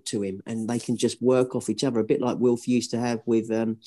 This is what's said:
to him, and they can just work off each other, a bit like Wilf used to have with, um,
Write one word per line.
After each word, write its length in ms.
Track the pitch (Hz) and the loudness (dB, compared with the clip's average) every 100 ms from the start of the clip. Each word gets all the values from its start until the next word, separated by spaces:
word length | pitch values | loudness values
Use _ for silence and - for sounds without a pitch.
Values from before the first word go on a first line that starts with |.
| - | -6
to 160 | 107 | -4
him, 220 | 98 95 - | -4 -6 -6
and 240 | 113 110 | -6 -2
they 80 | 120 | -2
can 180 | - 110 | -2 0
just 240 | 117 - | 0 2
work 320 | 123 127 127 120 | 4 4 2 -2
off 160 | - | -4
each 120 | 107 | -2
other, 160 | 135 117 | 0 2
a 40 | |
bit 180 | 110 - | 2 0
like 160 | 123 - | 0 2
Wilf 300 | 123 120 - | 2 2 0
used 240 | 123 - | 0 0
to 80 | 120 | -2
have 240 | 120 113 - | -2 -2 0
with, 240 | 113 110 | 0 2
um, 280 | 110 113 113 | 0 -2 -4